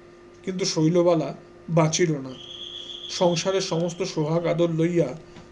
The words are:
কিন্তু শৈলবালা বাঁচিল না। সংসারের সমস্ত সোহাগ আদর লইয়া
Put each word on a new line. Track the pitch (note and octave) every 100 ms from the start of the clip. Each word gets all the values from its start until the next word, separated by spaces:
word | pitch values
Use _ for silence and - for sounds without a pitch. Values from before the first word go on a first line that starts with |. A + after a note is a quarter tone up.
| - - - -
কিন্তু | - F#3
শৈলবালা | F#3 E3 D#3 F3 F3 E3 C#3+ - - - -
বাঁচিল | E3 D#3 D#3+ F3 C#3+
না। | C3 B2+ - - - - - - -
সংসারের | - F3+ E3 G3 F#3+
সমস্ত | F#3+ D#3+ F3 E3+
সোহাগ | F#3 - D3+ E3 E3
আদর | D#3 E3+
লইয়া | D#3+ E3 F3 C#3 D3 - - -